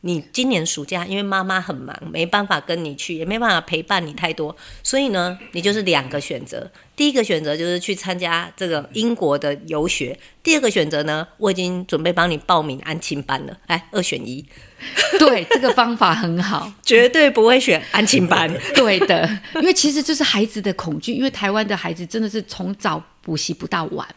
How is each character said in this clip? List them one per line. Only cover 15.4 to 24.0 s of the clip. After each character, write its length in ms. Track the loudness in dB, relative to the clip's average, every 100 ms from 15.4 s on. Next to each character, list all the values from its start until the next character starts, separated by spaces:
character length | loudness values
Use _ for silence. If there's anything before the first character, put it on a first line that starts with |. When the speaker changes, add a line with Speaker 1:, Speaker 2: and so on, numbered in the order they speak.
| 2
Speaker 2:
这 100 | 2
个 140 | 4
方 240 | 2 2 4
法 160 | 2
很 280 | 4 0 0
好。 300 | 0 -2 -4
Speaker 1:
<laughs> 120 | -8 4
绝 240 | 6 6
对 200 | 6 6
不 160 | 6 6
会 140 | 6
选 240 | 4 0 2
安 140 | 0 4
亲 220 | 4 4
班。 220 | 4 2 -2 0 4
Speaker 2:
对 240 | 4 4 4
的， 200 | 4 2 -2 -6 0
因 80 |
为 100 | 2
其 180 | 4 2
实 120 | 0
就 100 | 0
是 100 | 0
孩 220 | 2 2 0
子 160 | -2
的 100 | -4
恐 260 | -4 -4 -6
惧， 140 | -4
因 100 | -2
为 80 | -2
台 180 | -2 -2
湾 180 | 0 -2
的 80 | -4
孩 160 | -4
子 140 | -8 -6
真 160 | -4
的 80 | -4
是 100 | -4
从 300 | -8 -8 -8 -4
早 280 | -4 -4 -8 _
补 140 | -6 -6
习 160 | -4
不 140 | -6 -4
到 200 | -4 -4
晚。 220 | -6